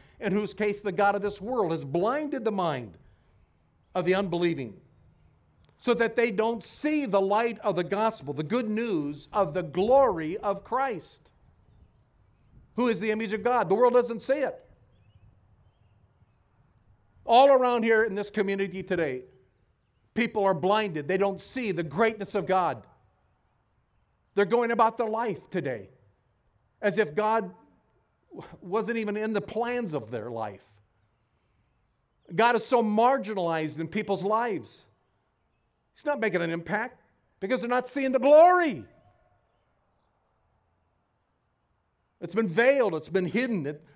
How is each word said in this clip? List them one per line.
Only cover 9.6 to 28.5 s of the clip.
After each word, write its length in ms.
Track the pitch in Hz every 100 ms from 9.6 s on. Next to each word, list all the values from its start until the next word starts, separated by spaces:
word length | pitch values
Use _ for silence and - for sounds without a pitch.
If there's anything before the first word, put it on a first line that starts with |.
glory 720 | 165 139 208 269 262 175 156 196
of 240 | 208 196
Christ, 680 | - 247 269 196 - _ _ _ _ _ _ _ - _ _ _ _ _ _ - - -
who 100 | 247
is 140 | 196
the 100 | 220
image 220 | 214 226
of 100 | 208
God. 260 | 233 247 185
The 60 |
world 200 | 202 247
doesn't 280 | 247 208 226
see 120 | -
it. 300 | 269 254 - - _ _ _ _ _ - _ _ _ _ _ _ _ _ _ _ _ _ _ _ _ _ _ _ _
All 260 | - 233 277
around 320 | 269 247 240
here 220 | 233 220
in 100 | 220
this 160 | 196 202
community 540 | - 196 196 196 185
today, 380 | 185 180 156 127 127 - _ _ _ _ _ _ _
people 300 | - 233 220
are 100 | 196
blinded. 540 | 175 180 208 214 156 143
They 80 | 185
don't 240 | 202 190
see 320 | - 269 233
the 100 | 170
greatness 540 | 160 156 226 220 196 208
of 100 | 165
God. 400 | 185 170 120 - _ _ _ _ _ _ _ _ _ _ _ _ _ _ -
They're 80 |
going 260 | 196 233 233
about 260 | 233 226 226
their 120 | 226
life 320 | 220 233 175 -
today 380 | 185 139 117 95 _ _ _ _ _ _ _ _ _
as 160 | 208 180
if 160 | 202 156
God 360 | 214 226 185 - _ _ _ _ _ _ _ 302 -